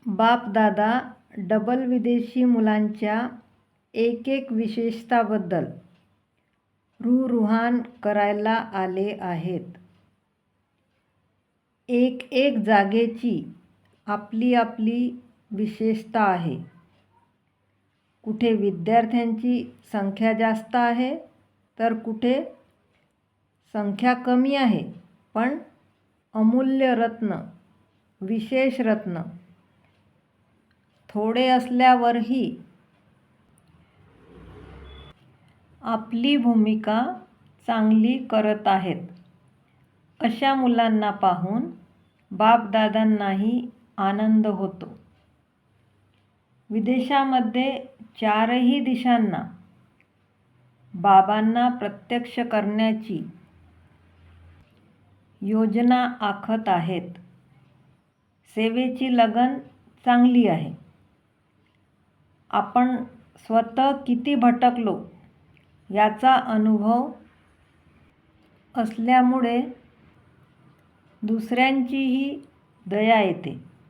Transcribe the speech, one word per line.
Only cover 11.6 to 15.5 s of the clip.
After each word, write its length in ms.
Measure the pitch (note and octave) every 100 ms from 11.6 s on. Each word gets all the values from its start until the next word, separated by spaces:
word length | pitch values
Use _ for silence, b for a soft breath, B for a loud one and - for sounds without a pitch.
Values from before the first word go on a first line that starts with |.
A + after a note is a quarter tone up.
| _ _ -
एक 440 | B3 B3+ B3+ -
एक 260 | C4 C#4 A3+
जागेची 960 | G#3+ G#3 G3 A3+ A#3 A3+ B3 F3+ - - _ _ _ _ -
आपली 480 | G#3 - A3 B3
आपली 680 | A#3+ A3+ - A3 A#3+ B3 - - _ _